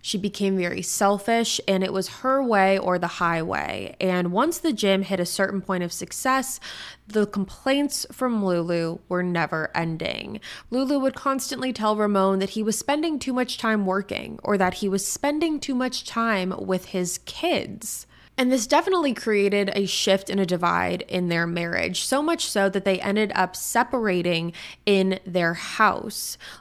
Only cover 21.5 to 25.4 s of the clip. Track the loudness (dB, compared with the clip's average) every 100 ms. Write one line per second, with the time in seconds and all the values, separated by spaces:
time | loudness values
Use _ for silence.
21.5 | -2 -2 0 -2 -2 0 0 2 0 0
22.5 | 2 2 2 0 0 2 0 0 0 0
23.5 | -2 -2 0 0 0 0 2 2 0 -2
24.5 | -6 -14 -6 2 4 4 0 -2 0